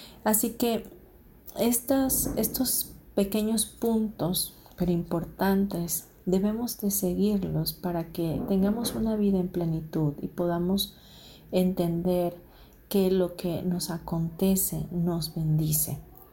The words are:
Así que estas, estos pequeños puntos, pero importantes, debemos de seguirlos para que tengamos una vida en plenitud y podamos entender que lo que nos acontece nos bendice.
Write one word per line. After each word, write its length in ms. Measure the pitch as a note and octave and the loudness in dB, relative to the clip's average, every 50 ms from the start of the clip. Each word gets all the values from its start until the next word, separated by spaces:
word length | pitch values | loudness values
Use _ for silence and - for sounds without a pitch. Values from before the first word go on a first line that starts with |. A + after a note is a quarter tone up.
| - - - - - | -20 -20 -20 -4 0
Así 300 | G#3+ G#3+ G#3+ - A3+ - | 2 2 2 2 -2 -2
que 360 | - - A#3 A3+ G3+ - - - - - - - - - - - - - - - | 0 0 0 0 -2 -4 -10 -16 -20 -20 -20 -20 -20 -20 -20 -20 -20 -20 -14 -4
estas, 760 | - G#3+ A#3+ A#3+ - - - C4+ C4+ C4+ C4 C4 - - - - - | -2 0 2 2 0 0 0 2 2 2 2 0 0 -2 -2 -2 -2
estos 580 | A3 - - - B3+ B3 - - - - - - - - - | -2 -2 -2 -2 -2 0 0 -2 -4 -6 -10 -18 -20 -6 -2
pequeños 540 | - G3+ G3 G3+ A3 G#3 G#3+ A3+ A3 - - | 0 0 0 0 0 0 0 0 0 -2 -4
puntos, 880 | - - - A#3 A3+ A3 A3 G#3+ A3 - - D#3+ F#3 - - - - - - - - - | -4 -2 0 0 2 2 0 -2 -2 -4 -2 -2 -2 -2 -4 -6 -10 -16 -20 -20 -6 -2
pero 140 | F3+ E3+ | 0 0
importantes, 1160 | F3 E3+ E3 - - E3+ E3 - - - F#3 G3 G3 G3 G3 G3 - E3+ E3+ E3+ - - - - - - - | 2 0 0 -2 -2 -4 -4 -6 -4 -2 0 2 4 2 2 0 -2 -4 -4 -4 -4 -6 -8 -10 -18 -8 -2
debemos 540 | F#3 F3+ F#3+ G3 G#3+ G#3+ A3+ B3 A#3 - - | 0 2 2 2 2 0 -2 -4 -4 -4 -4
de 120 | - G3+ | -2 -2
seguirlos 800 | G3 - - F3+ F3+ F#3 G3 G#3 G#3+ G3 F#3 E3 D3+ D#3 D#3+ F3 | 0 0 0 0 2 2 2 2 2 0 0 -2 -2 -2 -2 -2
para 400 | E3 - - F3+ F3 E3+ E3 E3 | -4 -6 -6 -4 -2 -4 -4 -4
que 300 | - - E3+ E3 D3 - - - | -4 -4 -2 -2 -2 -2 -2 0
tengamos 440 | G3 F#3+ F#3+ G3+ G#3+ A#3 A#3 - - | 2 2 4 2 2 0 -2 -4 -4
una 200 | A3+ A3 A3 A3 | -2 -2 -2 0
vida 240 | G#3+ G#3 G3+ G3 F#3 | 2 2 2 2 2
en 80 | F3+ F3+ | 0 -2
plenitud 680 | - F3 F3 E3 D#3+ D#3+ D#3 D#3 - E3 D#3 D3+ D3 - | -2 -2 -2 -2 -2 -2 -4 -4 -2 0 0 0 0 -2
y 60 | - - | -8 -8
podamos 680 | - - F3 F3 E3+ E3+ F3 F3+ F#3+ G3 - - - - - - - - - - - - - - | -4 -2 -2 0 0 0 0 0 2 0 0 -2 -4 -12 -20 -20 -20 -20 -20 -20 -20 -20 -12 -2
entender 920 | - F#3 F#3 F#3 F3+ - F3 E3+ E3+ E3+ E3+ F3+ F3+ F3+ F3 F3 F3 - - - - - - - - - - - | 0 2 2 2 2 2 0 0 0 0 0 2 2 2 2 0 -2 -6 -14 -20 -20 -20 -20 -20 -20 -20 -10 -2
que 220 | - G3+ F#3+ F#3 | 2 2 4 6
lo 240 | F#3+ F#3+ F3+ F3 F3 - | 6 4 4 2 0 -2
que 240 | - F3 E3 - | -4 -2 -2 -2
nos 280 | E3+ F3+ F3+ F3+ - - | 0 0 0 0 -2 -4
acontece 960 | E3 E3 - - E3+ E3 E3 E3 E3 - F#3+ F#3+ F#3+ F#3 - - - D#3+ D#3+ - | -6 -6 -4 -4 -2 -2 -2 -2 0 2 4 4 4 4 2 0 -2 -4 -6 -4
nos 420 | F3+ F3 E3+ F3 E3+ E3+ D#3 - - | -2 0 0 2 0 0 -2 -4 -4
bendice. 680 | E3 D#3+ D#3 D#3 D#3 D#3 D#3 D#3 - - - - - - - - - - - | -2 0 2 4 4 4 2 2 0 0 -2 -4 -8 -10 -14 -20 -20 -20 -20